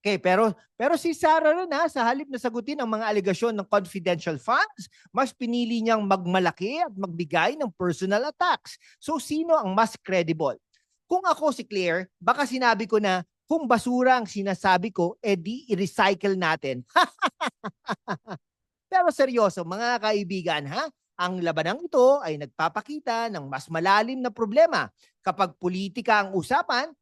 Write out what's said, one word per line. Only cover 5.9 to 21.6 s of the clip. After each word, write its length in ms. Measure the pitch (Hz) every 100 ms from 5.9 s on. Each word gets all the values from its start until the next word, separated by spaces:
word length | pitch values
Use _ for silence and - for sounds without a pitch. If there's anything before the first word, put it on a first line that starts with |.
| 220
magmalaki 800 | 202 190 175 185 175 - 196 302
at 80 | 330
magbigay 640 | 190 196 165 156 170 185
ng 160 | 302 254 -
personal 480 | 180 - 190 208 285
attacks. 480 | - 359 269 - - _ _
So, 160 | -
sino 400 | 311 - 302 330
ang 160 | 311 202
mas 240 | 190 226
credible? 640 | - - 185 165 160 143 - _ _ _ _ _
Kung 160 | 359
ako 320 | 370 311 302
si 80 | -
Claire, 480 | - 202 175 170 185 _
baka 240 | 180 254
sinabi 400 | 285 254 247 214
ko 160 | 220 214
na, 240 | 202 185 170 _ _
"Kung 160 | 330
basura 560 | 262 233 247 247 254 254
ang 80 | 208
sinasabi 640 | 208 196 180 196 185 214
ko, 240 | 190 170 -
eh 160 | 220 190
di 320 | 165 247 285
i-recycle 640 | 190 196 - 196 190 202
natin." 480 | 190 165 160 139 127 -
<laughs> 2000 | 339 349 _ 339 _ 294 _ 208 _ - 202 - 180 - 175 _ _ _ _ _
Pero 160 | 370 349
seryoso, 560 | - 269 240 208 185
mga 400 | 170 190 240 240
kaibigan, 640 | 214 208 185 190 165 151 139
ha? 160 | 202 311 _ _
Ang 240 | - 180 185
labanang 400 | 170 160